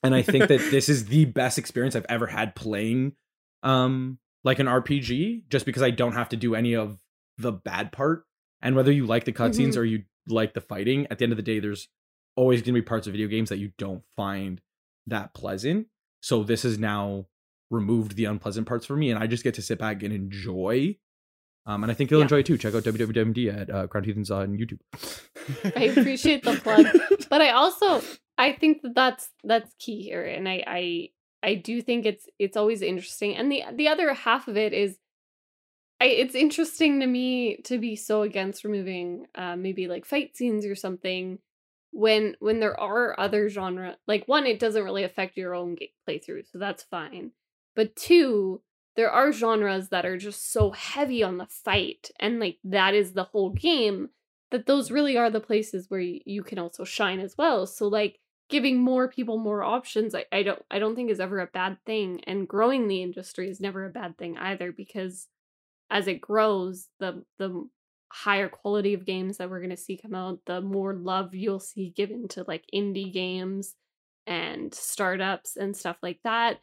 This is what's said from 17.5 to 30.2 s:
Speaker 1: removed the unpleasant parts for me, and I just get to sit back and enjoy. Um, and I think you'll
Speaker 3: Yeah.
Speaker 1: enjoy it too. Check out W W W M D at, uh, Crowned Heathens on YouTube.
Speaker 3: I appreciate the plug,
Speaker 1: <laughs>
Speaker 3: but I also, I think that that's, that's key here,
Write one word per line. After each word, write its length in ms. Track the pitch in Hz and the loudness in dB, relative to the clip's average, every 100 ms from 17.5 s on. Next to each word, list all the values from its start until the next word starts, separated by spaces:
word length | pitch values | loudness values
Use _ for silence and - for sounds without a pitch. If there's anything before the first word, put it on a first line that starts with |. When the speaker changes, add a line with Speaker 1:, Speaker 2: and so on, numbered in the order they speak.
| _ _ | _ _
Speaker 1:
removed 460 | 117 101 117 107 98 | -2 2 2 0 -2
the 80 | |
unpleasant 420 | 107 104 107 101 113 | -2 -2 -4 -6 -4
parts 200 | 120 - | -4 -2
for 100 | 143 | 0
me, 140 | 147 | 0
and 80 | 110 | 0
I 40 | 110 | 0
just 180 | 117 | 0
get 100 | 127 | -2
to 80 | 113 | -4
sit 160 | 104 110 | -4 -4
back 240 | 110 101 | -4 -4
and 100 | 101 | -4
enjoy. 840 | 107 95 98 101 92 92 123 151 208 _ _ _ _ _ _ - | -4 -6 -8 -6 -4 0 2 2 -2 _ _ _ _ _ _ -6
Um, 160 | 104 | -4
and 100 | 107 | -2
I 20 | |
think 160 | 117 139 | 0 4
you'll 100 | 151 | 6
Speaker 3:
Yeah. 40 | |
Speaker 1:
enjoy 140 | 143 147 | 8 6
it 80 | 135 | 4
too. 100 | 131 | 2
Check 180 | 107 | 2
out 100 | 110 | 0
W 140 | 113 110 | 0 0
W 140 | 113 | 0
W 80 | 113 | 2
M 120 | 110 | 2
D 160 | 110 117 | 2 -2
at, 180 | 101 95 | -2 -6
uh, 180 | 98 90 | -4 -2
Crowned 180 | 107 98 | -4 -2
Heathens 240 | 104 101 | -4 -2
on 260 | 98 98 101 | -2 -2 -2
YouTube. 240 | 113 - _ - - - - - - 139 202 240 | -6 -8 _ -16 -14 -14 -18 -18 -10 -6 -4 0
Speaker 3:
I 80 | |
appreciate 580 | 269 269 262 262 311 285 | 4 6 4 4 2 4
the 120 | 247 | 2
plug, 320 | 254 - 214 311 339 - 403 - | 0 4 8 8 8 4 2 4
Speaker 1:
<laughs> 20 | |
Speaker 3:
but 120 | 285 | 6
I 80 | 302 | 6
also, 500 | 240 320 359 415 294 - - _ - | 6 4 4 4 4 0 -14 _ 0
I 140 | 262 | 2
think 300 | 277 311 302 | 4 4 2
that 120 | 254 | 0
that's, 340 | 240 254 254 - _ | 2 2 2 -14 _
that's 300 | 208 226 220 _ | 0 0 0 _
key 240 | - 214 | -10 -10
here, 220 | 196 - | -8 -8